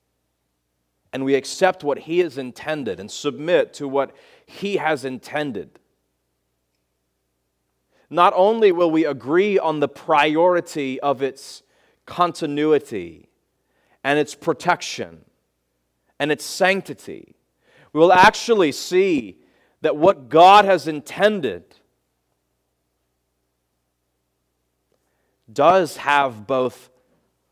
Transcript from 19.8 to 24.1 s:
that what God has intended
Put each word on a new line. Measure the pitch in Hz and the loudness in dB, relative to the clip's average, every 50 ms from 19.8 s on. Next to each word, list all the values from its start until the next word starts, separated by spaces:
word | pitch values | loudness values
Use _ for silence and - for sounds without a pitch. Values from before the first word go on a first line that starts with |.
that | - 156 143 | -4 -4 -2
what | 151 160 190 190 151 131 113 | 2 2 2 2 0 -4 0
God | 143 160 175 185 202 208 202 | 4 6 8 10 10 8 6
has | 196 190 165 135 160 | 6 2 0 -2 -4
intended | 151 147 - - - 165 196 214 214 196 147 113 90 87 - _ _ _ _ _ _ _ _ _ _ _ _ _ _ _ _ _ _ _ _ _ _ _ _ _ _ _ _ _ _ _ _ _ _ _ _ _ _ _ _ _ _ _ _ _ _ _ _ _ | -8 -8 -10 -12 -4 0 0 0 0 -2 -4 -6 -8 -10 -14 _ _ _ _ _ _ _ _ _ _ _ _ _ _ _ _ _ _ _ _ _ _ _ _ _ _ _ _ _ _ _ _ _ _ _ _ _ _ _ _ _ _ _ _ _ _ _ _ _